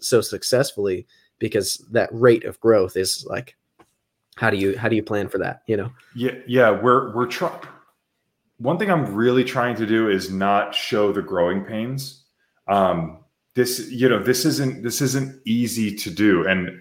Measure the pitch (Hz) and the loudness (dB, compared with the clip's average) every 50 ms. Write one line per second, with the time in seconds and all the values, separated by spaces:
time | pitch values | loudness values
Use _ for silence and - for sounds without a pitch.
0 | - - - 113 107 - - 92 - - - 123 143 - - - 101 98 92 92 | -4 0 2 2 0 0 -6 -8 -4 0 0 0 0 -2 -4 -4 -2 -2 -2 -4
1 | - - _ _ _ _ _ _ 107 110 - 107 95 - - - - - 107 117 | -6 -14 _ _ _ _ _ _ -6 -2 -2 -2 -2 -2 -6 -8 -10 -2 0 0
2 | 95 - - 113 127 127 120 - - - - - - 113 113 104 92 90 - 95 | 0 0 -2 2 4 4 4 4 2 -6 -12 0 2 4 4 4 4 2 0 -2
3 | 95 92 - - - - 95 95 - - _ _ _ _ _ _ - _ _ _ | -2 -2 -4 -6 -8 -8 -8 -8 -8 -10 _ _ _ _ _ _ -20 _ _ _
4 | _ _ _ _ _ _ _ - 120 113 104 98 95 98 98 98 110 113 113 107 | _ _ _ _ _ _ _ -4 -2 0 0 0 0 -2 -2 -2 -2 0 0 0
5 | 104 - 107 104 101 98 - 98 92 - - - _ - 110 101 98 120 127 _ | -2 -2 -4 -4 -4 -4 -4 -4 -4 -4 -6 -10 _ -4 -4 -2 -2 -6 -10 _
6 | _ _ _ 120 123 127 123 - - - 123 127 123 110 101 98 107 123 127 131 | _ _ _ -4 -4 -4 -4 -6 -8 -2 2 4 4 4 4 4 4 4 4 4
7 | 127 110 104 117 123 120 - - 190 - - - - - - - _ _ _ _ | 2 0 -2 -4 -4 -4 -2 -4 -6 -6 -6 -8 -16 -20 -20 -20 _ _ _ _
8 | _ _ _ _ _ _ _ _ _ _ _ _ 117 131 170 180 214 196 180 160 | _ _ _ _ _ _ _ _ _ _ _ _ -2 -2 0 0 0 0 0 0
9 | 135 104 98 104 117 123 123 131 123 123 - 135 120 123 120 110 113 104 110 113 | 0 -2 0 2 2 4 4 4 2 2 0 -2 -2 -2 -2 -2 -2 0 2 2
10 | 110 107 98 95 90 92 95 95 98 101 101 101 107 - - - - - 123 107 | 2 2 2 0 0 -4 -4 0 2 2 2 2 2 0 -4 -6 -4 -2 0 2
11 | 104 101 92 101 87 95 95 90 85 87 92 98 95 - 110 110 113 123 135 135 | 2 2 2 0 -4 -2 0 0 2 2 0 -2 -4 -6 -8 -6 -6 -6 -6 -8
12 | 135 - - _ _ _ _ _ _ _ _ _ _ - 98 98 95 92 87 85 | -10 -12 -16 _ _ _ _ _ _ _ _ _ _ 0 2 2 4 2 2 0
13 | 82 80 82 - _ _ _ _ _ _ _ 127 123 113 - - 110 - 131 117 | -2 -6 -8 -14 _ _ _ _ _ _ _ 0 0 0 0 -6 -8 -10 -4 2
14 | 127 127 113 90 95 120 123 - - 156 139 120 139 131 - - 107 117 - - | 4 4 4 4 2 0 0 2 2 0 0 0 -2 -2 -4 -4 -6 -6 -2 -2
15 | 143 127 - 139 131 135 - - _ 107 113 120 120 110 113 117 110 104 101 104 | -2 0 0 -2 -4 -4 -8 -12 _ -2 0 0 0 -2 -2 -2 -2 -2 -2 -6
16 | - 104 85 92 107 107 95 85 78 92 95 95 90 87 - - | -8 -10 -2 2 4 4 4 4 2 2 0 0 -2 -6 -10 -14